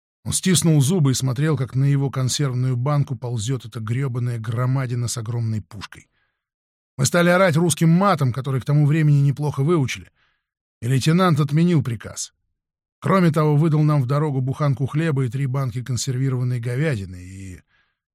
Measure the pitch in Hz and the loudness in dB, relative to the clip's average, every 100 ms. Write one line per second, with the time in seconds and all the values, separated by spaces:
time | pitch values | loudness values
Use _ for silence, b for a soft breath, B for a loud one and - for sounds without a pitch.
0 | _ _ - - 185 170 170 151 131 190 | _ _ -6 -2 2 2 4 4 4 2
1 | 139 123 131 123 156 139 127 131 139 139 | 2 0 -2 -2 -2 -2 -2 0 2 2
2 | 139 135 127 - 139 123 127 123 135 147 | 0 -2 -4 -2 -2 -2 -2 -2 0 0
3 | 139 123 123 117 104 131 113 120 110 120 | -2 -4 -6 -6 -4 -6 -8 -10 -4 -4
4 | 139 120 120 117 110 113 127 135 127 120 | -4 -4 -4 -6 -6 -2 0 0 -2 -4
5 | 120 123 110 117 113 110 - 101 - - | -4 -6 -6 -4 -2 -4 -6 -14 -16 -18
6 | - _ _ _ _ _ _ _ _ - | -20 _ _ _ _ _ _ _ _ -4
7 | 139 175 175 180 190 151 175 - 165 170 | 0 2 4 4 4 4 2 2 4 4
8 | 202 175 131 117 131 131 - 147 143 160 | 4 2 0 -2 -4 -4 0 2 4 4
9 | 151 143 139 127 147 139 139 175 123 92 | 4 4 4 0 -2 -2 0 2 0 -4
10 | 82 _ _ _ _ _ _ _ 117 131 | -14 _ _ _ _ _ _ _ -2 0
11 | 156 170 185 147 143 147 175 160 123 110 | 2 4 4 2 2 2 2 2 0 -6
12 | - - - _ _ _ _ _ _ _ | -10 -12 -14 _ _ _ _ _ _ _
13 | - 190 170 156 151 147 165 156 151 147 | 0 2 4 2 2 4 4 4 4 2
14 | 120 143 156 131 131 139 147 135 135 147 | 0 0 -2 -2 -4 -2 -2 0 -2 -2
15 | 165 139 127 131 139 139 131 123 120 120 | 0 0 -2 -2 -4 -4 -4 -6 -6 -4
16 | - 127 135 127 123 123 120 120 160 113 | -4 -2 -2 -2 -2 -4 -4 -2 -2 -2
17 | 92 90 90 95 95 90 _ _ _ _ | -6 -12 -16 -16 -16 -16 _ _ _ _
18 | _ | _